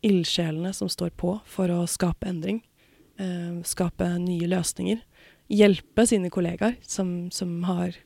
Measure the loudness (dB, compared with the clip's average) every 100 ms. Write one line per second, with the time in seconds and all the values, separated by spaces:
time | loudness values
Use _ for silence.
0 | 6 4 2 0 -2 -2 -4 -4 -6 -4
1 | -6 -2 -4 -4 -6 -2 0 2 0 0
2 | -2 -2 -6 -4 -4 -4 _ _ _ _
3 | _ -8 -6 -6 -6 -8 -8 -2 -2 0
4 | -2 0 0 0 0 0 -2 -2 -2 -2
5 | -4 _ -20 _ _ 6 6 6 0 2
6 | 4 4 2 0 -2 0 -2 -2 -8 -4
7 | -2 -2 -6 -6 -4 -2 -2 0 -2 -6